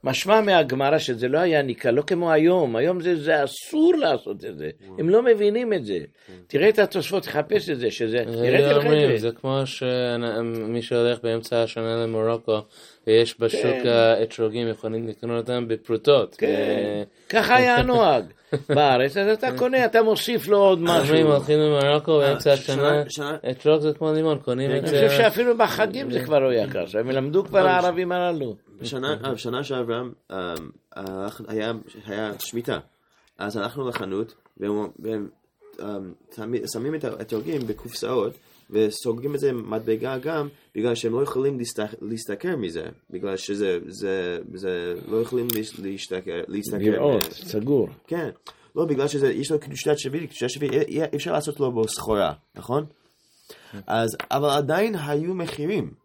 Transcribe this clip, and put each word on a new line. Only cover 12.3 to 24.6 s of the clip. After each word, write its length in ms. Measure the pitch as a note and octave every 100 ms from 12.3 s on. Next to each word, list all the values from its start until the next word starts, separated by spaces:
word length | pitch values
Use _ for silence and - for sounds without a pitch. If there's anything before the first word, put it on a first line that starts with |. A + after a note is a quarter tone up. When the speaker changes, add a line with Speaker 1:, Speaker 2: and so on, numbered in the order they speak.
| A#2 A2+ G#2+ G#2+ - - _ -
Speaker 3:
ויש 340 | A2 A2+ -
בשוק 200 | A2+ - B2 C3
Speaker 1:
כן. 60 | B2
Speaker 3:
האתרוגים, 800 | A#2 A2+ A2+ A2+ - A2+ A2 A#2
יכולים 400 | G#2+ A2+ A2+ A2+
לקנות 400 | G#2+ A#2 A#2 A#2
אותם 200 | B2 A#2
בפרוטות. 680 | A2 - A2 C#3+ C#3+ G2+ -
Speaker 1:
כן. 680 | A2 G2+ - G#2 G#2 G#2 G#2
Speaker 3:
ו- 220 | _ _
Speaker 1:
ככה 280 | A3 - B3
היה 200 | B3 A#3+
הנוהג 480 | B3 A#3+ G3+ C3 F2 - _
Speaker 3:
<laughs> 220 | D3 - C#3+
Speaker 1:
בארץ, 400 | D3 B2 C3+ C#3
אז 120 | G3+ A3
אתה 100 | B3+ B3+
קונה, 260 | B3 C4
אתה 180 | A#3+ A3+
מוסיף 460 | A3 G#3 - A3+ C#3+
לו 100 | G#3
עוד 200 | G3 F#3+
משהו. 160 | E3+ E3+
Speaker 3:
אומרים, 260 | C#3 D#3 D#3
הולכים 320 | C#3+ C#3 D3+
למרוקו 640 | D3+ D3 C#3 D3 D3+ D#3
Speaker 2:
אה, 80 | C#3
Speaker 3:
באמצע 280 | C#3 D3 C#3
Speaker 2:
שנה, 440 | C3+ C3+ C#3+ D3
Speaker 3:
השנה, 100 | C#3+
Speaker 2:
שנה. 400 | - D3 D3+ -
Speaker 3:
אתרוג 300 | B2+ D3+ D#3
זה 120 | D3+ D3
כמו 140 | D#3
לימון, 260 | D#3 D#3+ D3
קונים 320 | C#3+ B2